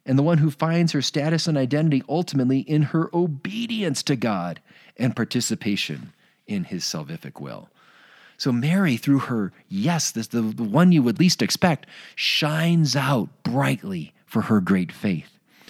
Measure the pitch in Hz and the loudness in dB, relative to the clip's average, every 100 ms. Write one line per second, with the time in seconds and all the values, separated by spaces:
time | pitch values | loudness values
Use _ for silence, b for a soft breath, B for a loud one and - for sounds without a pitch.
0 | - 135 151 170 156 143 160 165 170 147 | 0 2 4 4 2 0 0 2 2 0
1 | 131 151 147 160 170 151 131 147 160 135 | -2 -2 -2 0 0 0 0 0 2 0
2 | - 151 175 139 127 135 - 151 147 160 | 0 -2 -2 0 0 0 0 0 2 0
3 | 165 170 175 143 190 208 233 226 190 135 | -2 0 -2 -4 -8 -8 -6 -4 -2 -4
4 | - 127 117 98 87 82 b b b - | -2 -2 0 -2 -6 -10 b b b -4
5 | 123 - 113 123 - 113 104 101 - 71 | -2 -2 -4 -4 -4 -4 -4 -4 -4 -8
6 | - - _ _ - 104 85 90 - 80 | -14 -20 _ _ -10 -8 -6 -8 -6 -8
7 | 71 80 71 - 71 52 - b b b | -8 -12 -14 -14 -14 -14 -18 b b b
8 | b b b b 139 120 139 185 185 117 | b b b b -2 0 2 2 2 0
9 | - 139 - 120 95 b b 95 127 170 | 2 2 2 -2 -4 b b -2 0 0
10 | - 113 110 120 110 107 113 117 180 170 | -2 -4 -4 -2 -2 -2 0 4 6 6
11 | 120 101 175 - 104 - 180 147 - B | 4 4 2 4 0 2 0 0 -6 B
12 | B - - - 151 156 170 170 151 131 | B -6 -4 -2 -2 0 2 4 2 2
13 | 135 135 87 - - 123 135 135 - 90 | 0 0 -2 -6 -4 0 0 -2 -4 -8
14 | 78 _ _ 113 98 110 90 98 90 - | -8 _ _ -4 2 2 4 2 0 -4
15 | 107 85 - _ _ B B | -2 -2 -6 _ _ B B